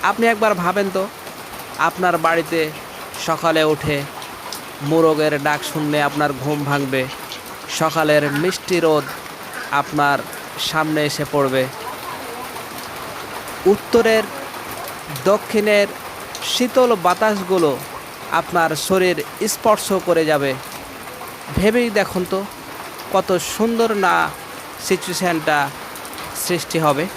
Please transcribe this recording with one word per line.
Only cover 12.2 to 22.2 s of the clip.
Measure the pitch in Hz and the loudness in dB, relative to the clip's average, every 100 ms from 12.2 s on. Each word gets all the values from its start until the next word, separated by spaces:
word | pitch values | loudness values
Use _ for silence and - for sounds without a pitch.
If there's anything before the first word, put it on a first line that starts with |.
| - - - - - - - - - - - - - - 180 | -10 -10 -10 -12 -12 -12 -12 -12 -10 -10 -10 -10 -10 0 4
উত্তরের | 202 - 233 226 220 214 - - - - - - - - 147 190 | 4 4 4 6 4 2 -8 -10 -12 -10 -10 -10 -12 -10 -2 2
দক্ষিণের | 202 - 214 208 208 202 - - - - - - | 2 2 0 4 4 4 -2 -12 -12 -12 -10 -4
শীতল | - 247 262 247 220 | 0 2 6 6 4
বাতাসগুলো | 170 - 220 208 180 185 160 127 - - - - - | 2 4 2 2 0 4 4 2 -6 -12 -14 -14 -2
আপনার | 160 165 175 160 151 - | -2 2 2 2 2 2
শরীর | 190 180 160 - - 208 | 4 4 2 -4 -4 -4
স্পর্শ | - 233 214 - 196 170 | 0 4 2 2 0 2
করে | 165 156 | 2 4
যাবে। | 147 139 131 - - - - - - - - - 147 | 2 2 -2 -8 -14 -14 -14 -14 -14 -14 -14 -6 2
ভেবেই | 196 233 240 | 4 4 2
দেখুন | 208 190 190 | 2 0 -2